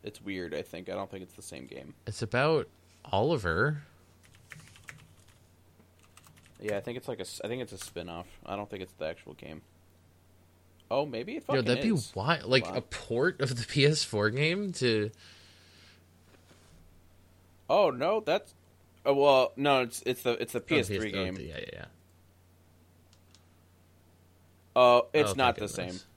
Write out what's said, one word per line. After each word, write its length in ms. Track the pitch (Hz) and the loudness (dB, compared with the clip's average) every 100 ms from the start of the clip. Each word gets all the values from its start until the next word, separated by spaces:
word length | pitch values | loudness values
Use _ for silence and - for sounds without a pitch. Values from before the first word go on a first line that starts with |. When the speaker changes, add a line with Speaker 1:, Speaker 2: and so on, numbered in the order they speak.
Speaker 1:
It's 180 | 104 - | -14 -12
weird, 340 | 98 92 85 | -8 -6 -6
I 80 | 78 | -6
think. 260 | - 85 92 | -8 -10 -8
I 40 | |
don't 140 | 95 98 | -8 -8
think 120 | 98 | -10
it's 100 | 90 | -14
the 80 | - | -18
same 240 | - 67 64 | -16 -14 -12
game. 280 | 65 69 - - | -14 -16 -14 -12
Speaker 2:
It's 140 | 101 | -8
about 460 | 110 120 147 156 - _ _ _ - | -2 0 2 2 -2 _ _ _ -2
Oliver. 720 | 98 131 160 90 80 139 147 - - _ _ - - - - - - - - - - - _ _ _ _ _ _ _ _ - - - - - | 0 2 0 0 2 2 0 -10 -20 _ _ -20 -20 -20 -20 -20 -20 -20 -20 -20 -20 -20 _ _ _ _ _ _ _ _ -20 -20 -20 -20 -10
Speaker 1:
Yeah, 160 | 107 101 | -4 -4
I 40 | |
think 160 | 110 120 | -4 -10
it's, 100 | - | -8
like, 100 | 110 | -8
a 40 | |
s-, 180 | 92 - | -8 -10
I 40 | 104 | -8
think 120 | 127 | -6
it's 100 | 120 | -8
a 60 | 95 | -10
spin-off. 480 | - 87 87 85 87 - - | -12 -10 -10 -10 -12 -16 -10
I 100 | 101 | -8
don't 120 | 104 | -8
think 120 | 101 | -10
it's 100 | 92 | -12
the 100 | - 78 | -8 -8
actual 280 | 85 - | -8 -14
game. 280 | - 71 78 _ _ _ _ _ _ _ _ _ _ _ _ _ | -16 -16 -16 _ _ _ _ _ _ _ _ _ _ _ _ _
Oh, 140 | 127 | -2
maybe 280 | 147 117 156 | -2 -6 -8
it 120 | 311 - | -10 -2
Speaker 2:
Yo, 80 | 135 | 0
Speaker 1:
fucking 80 | |
Speaker 2:
that'd 180 | 117 123 | 2 0
be 80 | 220 | 2
Speaker 1:
is. 220 | 185 104 | 0 -2
Speaker 2:
wild. 300 | - 117 160 | -4 0 -2
Like, 220 | - 131 87 | 2 2 2
Speaker 1:
Wow. 100 | 95 | -6
Speaker 2:
a 40 | |
port 580 | - - - 117 165 185 | -6 -14 -4 0 0 0
of 160 | 120 120 | -4 -4
the 100 | 113 | -2
<laughs> 20 | |
P 160 | 135 139 | 2 4
S 180 | 156 | 2
four 260 | - 107 107 | -2 0 0
game 420 | 127 151 185 202 | 2 -2 -2 -4
to 360 | - 123 110 107 - - - - - - - - - _ _ - - _ - - - - - - - - _ _ _ - | -2 0 0 -2 -8 -20 -20 -20 -20 -20 -20 -20 -20 _ _ -20 -20 _ -20 -20 -20 -20 -20 -20 -20 -20 _ _ _ 0
Speaker 1:
Oh, 220 | 170 185 | 4 4
no, 300 | 123 156 220 | 2 0 0
that's, 340 | 214 185 - - _ _ _ _ 131 | 0 -2 -2 -20 _ _ _ _ 2
uh, 80 | |
well, 380 | 139 143 131 127 - | 6 8 8 6 2
no, 260 | 143 135 | 4 4
it's, 200 | 120 - | 2 -4
it's 180 | 117 123 | -4 -2
the, 100 | 123 117 | 0 0
it's 100 | - | -2
the 60 | 120 | -4
Speaker 2:
Oh, 20 | |
the 60 | - | 0
Speaker 1:
P 120 | 151 | 0
S 60 | 98 | 2
three 80 | 98 | -2
Speaker 2:
P 40 | |
S 0 | |
three, 100 | 107 | -2
Speaker 1:
game. 240 | 98 92 92 | -2 -4 -6
Speaker 2:
yeah, 200 | - 76 | -10 -10
yeah, 60 | - | -12
yeah. 120 | - - _ _ _ _ _ _ _ _ _ _ _ _ _ _ - _ _ _ _ _ _ _ _ _ _ _ _ _ | -12 -16 _ _ _ _ _ _ _ _ _ _ _ _ _ _ -20 _ _ _ _ _ _ _ _ _ _ _ _ _
Speaker 1:
Oh, 320 | 127 123 123 - | 6 8 8 6
it's 180 | 151 127 | 2 2
Speaker 2:
Oh, 40 | 101 | 4
Speaker 1:
not 200 | 127 117 | 2 2
Speaker 2:
thank 120 | 104 | -6
Speaker 1:
the 40 | |
same. 120 | - 90 | -6 -8
Speaker 2:
goodness. 200 | 92 - | -10 -14